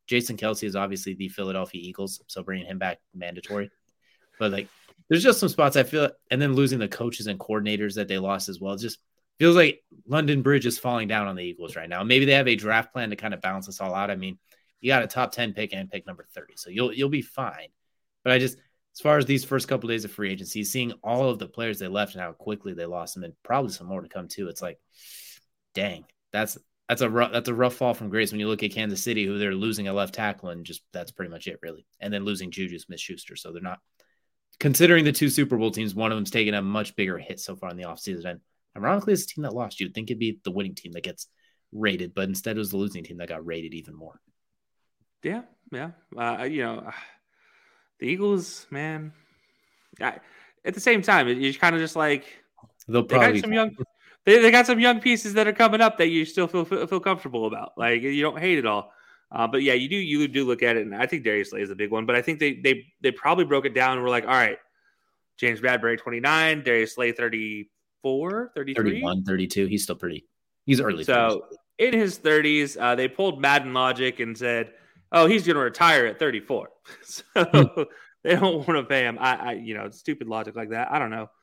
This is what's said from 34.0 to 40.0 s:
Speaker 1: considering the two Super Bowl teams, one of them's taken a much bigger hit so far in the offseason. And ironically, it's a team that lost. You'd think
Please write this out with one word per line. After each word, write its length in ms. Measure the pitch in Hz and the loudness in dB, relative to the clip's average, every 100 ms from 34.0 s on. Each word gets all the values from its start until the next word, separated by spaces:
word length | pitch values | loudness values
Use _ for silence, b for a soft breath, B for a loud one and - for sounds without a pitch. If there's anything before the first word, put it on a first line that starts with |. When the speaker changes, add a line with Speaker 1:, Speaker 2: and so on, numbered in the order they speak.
| _ _ _ _ _ _ | _ _ _ _ _ _
Speaker 1:
considering 440 | 147 139 170 170 | 0 6 8 8
the 80 | 147 | 6
two 160 | 143 147 | 2 2
Super 280 | 147 139 117 | 2 2 2
Bowl 160 | 110 | 0
teams, 220 | 101 110 | -2 -6
one 180 | 95 110 | -2 -2
of 40 | 110 | -2
them's 140 | 98 | -2
taken 240 | 117 107 | 0 0
a 80 | 104 | 0
much 320 | 98 107 101 | -2 -4 -4
bigger 240 | - 95 82 | -4 -4 -4
hit 220 | 73 90 | -10 -12
so 160 | - 95 | -12 -12
far 140 | 90 | -12
in 60 | 90 | -12
the 80 | |
offseason. 400 | 87 80 101 87 90 | -14 -12 -10 -10 -10
And 140 | 87 _ _ _ 107 | -12 _ _ _ -6
ironically, 380 | 117 202 208 | -2 0 2
it's 100 | 185 | 0
a 20 | - | -2
team 160 | - | -8
that 120 | 143 | -8
lost. 260 | 113 110 - | -6 -8 -6
You'd 140 | 92 | -8
think 160 | 110 | -8